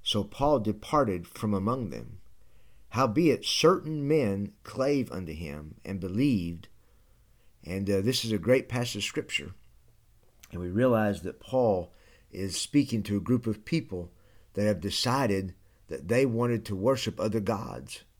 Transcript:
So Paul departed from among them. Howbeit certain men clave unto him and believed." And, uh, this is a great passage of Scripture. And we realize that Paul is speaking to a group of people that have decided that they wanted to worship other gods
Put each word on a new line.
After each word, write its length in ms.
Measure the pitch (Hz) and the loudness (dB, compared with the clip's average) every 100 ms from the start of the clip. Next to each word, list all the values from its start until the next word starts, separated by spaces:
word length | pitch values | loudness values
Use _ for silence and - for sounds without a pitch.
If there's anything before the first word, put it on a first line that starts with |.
So 220 | - 110 | 0 -2
Paul 360 | 101 - 143 139 | -2 0 4 4
departed 640 | 107 101 - 151 120 90 - | 2 -4 0 2 2 0 -6
from 280 | - 110 | -4 0
among 340 | 98 101 131 104 | 0 0 -2 -4
them. 300 | 60 58 87 - - - - - - - | -8 -12 -16 -18 -20 -20 -20 -20 -20 -6
Howbeit 560 | 113 131 110 165 123 - | 0 2 4 4 2 0
certain 600 | - 156 190 147 151 143 | 4 6 4 0 -4 2
men 460 | 156 110 98 101 - | 2 4 0 -4 -8
clave 480 | - 110 135 143 117 | -12 -2 2 2 0
unto 220 | 92 85 | -6 -8
him 440 | 78 80 73 76 - - | -8 -8 -10 -12 -14 -8
and 120 | 98 | -6
believed." 720 | 90 98 143 110 85 82 - - _ _ _ _ _ _ - _ | -4 0 2 2 -2 -8 -14 -20 _ _ _ _ _ _ -20 _
And, 240 | - 95 98 | -8 -4 2
uh, 140 | 98 | 2
this 240 | 104 123 110 | 2 0 0
is 60 | |
a 40 | 104 | 0
great 320 | 87 131 - | 4 2 2
passage 280 | 123 120 104 | -4 -4 -4
of 80 | |
Scripture. 500 | - 151 - - - 92 - - - _ _ _ _ _ - | -4 -6 -4 -6 -6 -16 -20 -20 -20 _ _ _ _ _ -14
And 80 | 87 | -8
we 80 | 90 | -2
realize 540 | 95 127 113 107 90 | 2 4 4 2 0
that 180 | 87 - | -6 -12
Paul 540 | - 131 120 92 87 - - - _ | -2 2 4 2 -2 -14 -20 -20 _
is 300 | 90 95 85 | -8 -6 -6
speaking 420 | - 147 - 113 | 2 2 2 -2
to 120 | 98 101 | 0 -2
a 60 | |
group 240 | 95 123 117 | 2 0 0
of 180 | 104 | -6
people 480 | - 165 - 92 85 - - - - | -2 -4 -2 -10 -10 -16 -20 -20 -10
that 140 | - 104 | 0 2
have 160 | 95 | 2
decided 720 | 101 - 123 127 123 98 95 - _ _ - | -2 -2 0 2 2 0 -2 -10 _ _ -12
that 220 | 78 80 | -10 0
they 180 | 120 135 | 2 4
wanted 360 | 113 120 117 - | 2 0 0 -4
to 100 | 95 | -2
worship 420 | 110 135 - - | 0 0 -2 -2
other 220 | 110 110 | -2 0
gods 640 | 101 104 64 60 69 - - | 0 -4 -4 -10 -12 -16 -18